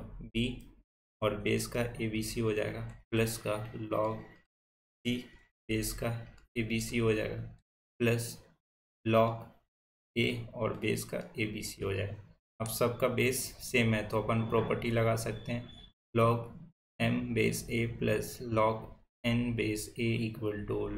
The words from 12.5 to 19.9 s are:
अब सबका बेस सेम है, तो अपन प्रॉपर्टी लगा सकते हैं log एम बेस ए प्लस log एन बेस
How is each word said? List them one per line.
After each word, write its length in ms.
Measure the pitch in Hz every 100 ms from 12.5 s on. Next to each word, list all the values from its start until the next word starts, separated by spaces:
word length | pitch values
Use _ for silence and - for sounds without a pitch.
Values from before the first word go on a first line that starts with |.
| _
अब 80 | 110
सबका 380 | - 120 113 127
बेस 300 | 117 123 123 - -
सेम 320 | - 127 113
है, 140 | 107 107
तो 120 | 110
अपन 200 | 104 113 113
प्रॉपर्टी 420 | 117 113 113 120
लगा 240 | 117 113 113
सकते 360 | 117 110 -
हैं 400 | 120 120 - - _ _ 117
log 300 | 117 117 - - - _ _ -
एम 340 | 117 123 120
बेस 320 | 113 113 113 -
ए 160 | 117 117 -
प्लस 380 | 117 110 - - 123
log 300 | 110 110 110 - - _ _
एन 320 | 117 120 123 113
बेस 380 | 107 107 -